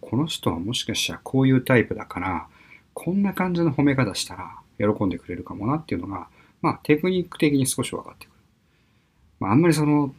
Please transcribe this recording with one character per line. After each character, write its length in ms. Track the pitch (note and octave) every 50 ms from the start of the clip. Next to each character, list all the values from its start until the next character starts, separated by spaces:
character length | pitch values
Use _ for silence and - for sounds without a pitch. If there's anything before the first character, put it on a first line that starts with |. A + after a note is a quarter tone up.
こ 160 | - - G#2+
の 100 | B2+ D#3
人 240 | D#3+ - - - G2+
は 80 | D#2 E2
も 160 | F2+ G#2+ B2
し 100 | - -
か 100 | - G2+
し 120 | - -
た 80 | - E2
ら 60 | - -
こ 160 | - - C3
う 80 | C3 C3
い 40 |
う 100 | C3 B2+
タ 160 | C3 - C3 A#2
イ 60 | G#2
プ 100 | - F2+
だ 100 | - -
か 160 | - - F2+
ら、 260 | F#2 F#2+ F2 D#2 - - _ - - - - - _ _ -
こ 180 | - - E3
ん 100 | F#3 G3+
な 100 | G3 F#3+
感 220 | F3+ - F#3 F#3 F3
じ 80 | E3+
の 100 | E3+ D#3
褒 100 | B2+ D3
め 120 | C#3 C#3+ C3+
方 200 | C3+ B2 G2+ F2
し 100 | - -
た 120 | - F2+
ら 220 | F#2 F2+ E2+ - - - _ _ -
喜 280 | G#2 G#2 G#2 - G#2+
ん 20 | F#2
で 100 | F2 F2
く 80 | - -
れ 80 | F2
る 60 | F2+
か 120 | F2+ - F2+
も 120 | F#2+ G#2
な」 100 | A#2+ D3 E3
っ 60 | -
て 100 | - G2+
い 40 | F2
う 20 |
の 60 | F2+
が、 220 | G2 F#2+ F2+ E2+ - _ _ _ _ _ _
ま 80 | - D3+
あ、 100 | - -
テ 160 | - - D3+ D3
ク 120 | F3+ F#3
ニ 140 | F#3 F3+ F3
ッ 40 | -
ク 100 | - -
的 160 | E3 D3 C#3+
に 120 | C3+ C3
少 160 | - - -
し 80 | A#2+ -
分 140 | - - -
か 80 | -
っ 40 | -
て 100 | - -
く 20 | _
る。 60 | _ _ _ _ _ _ _ _ _ _ _ _ _ _ _ _ _ _ _ _ _ -
ま 80 | - F#2+
あ、 40 |
あ 20 | A2
ん 60 | D3
ま 80 | F3 E3+
り 60 | D3+
そ 120 | D#3 D3+
の、 280 | D3 D3 D3 C#3+ C3+ C3+